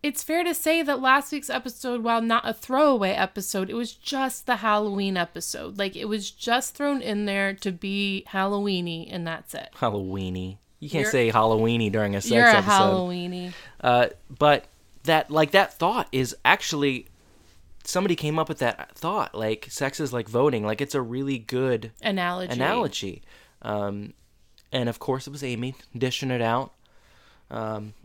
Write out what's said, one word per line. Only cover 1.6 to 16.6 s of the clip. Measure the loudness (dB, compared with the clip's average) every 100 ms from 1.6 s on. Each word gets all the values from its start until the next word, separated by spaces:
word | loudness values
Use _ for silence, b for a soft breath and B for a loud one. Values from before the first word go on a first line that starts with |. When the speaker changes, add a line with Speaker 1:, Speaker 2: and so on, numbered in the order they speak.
| -6 -8 -6 -2
Speaker 1:
while | 0 2
not | 2 0 0
a |
throwaway | -8 -2 4 6 6 2
episode, | 2 0 -2 -4 -4 -2
it |
was | -4 -6
just | -8 -6 -2 -2 -4 -2
the | 0
Halloween | 2 2 2 0 0 0
episode. | -2 -4 -8 -8 -8 -4
Like, | -4 -4
it | -4
was | -4 -6
just | -8 0 0 -2
thrown | -4 -2 0
in | -2 -2 -2
there | 0 -2
to | -2 -6
be | -4 -4 -2 -2 -4 -4
Halloween-y, | -4 -2 0 0 -2 -2 -6 -8
and | -8 -6
that's | -8 -10
it. | -12 -12 -4
Speaker 2:
Halloween-y. | -2 -2 -4 -4 -4 -4 -8 -12 _ _
You | -6
can't | -2
Speaker 1:
You're | 2
Speaker 2:
say | 2 4
Halloween-y | 4 4 4 4 2 0
during | 0 0
a | -2
sex | 2
Speaker 1:
You're | 6
a | 8 8
Speaker 2:
episode. | 6
Speaker 1:
Halloween-y. | 4 6 2 -2 -4 -6 -8 -10 B B B
Speaker 2:
Uh, | 2 4 4 -2 -20 2
but | 4 4 0 _ _ -8
that, | 2 2 2
like, | 2 4
that | 4 2
thought | 0 0 0 -2
is | -2 -2 2
actually, | 4 4